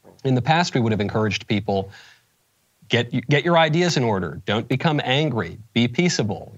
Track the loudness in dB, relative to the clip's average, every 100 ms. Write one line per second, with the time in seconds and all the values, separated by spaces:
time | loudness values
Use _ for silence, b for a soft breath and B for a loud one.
0 | _ -8 -2 0 2 0 2 0 0 0
1 | 0 0 0 -2 -2 -4 -2 -2 -4 B
2 | B B B B _ _ _ _ -4 -2
3 | 0 -4 0 0 4 4 4 4 2 2
4 | 0 0 -2 -6 -2 -2 0 -2 0 0
5 | 0 0 0 -2 -4 -8 -6 0 0 2
6 | 0 2 -2 -4 -10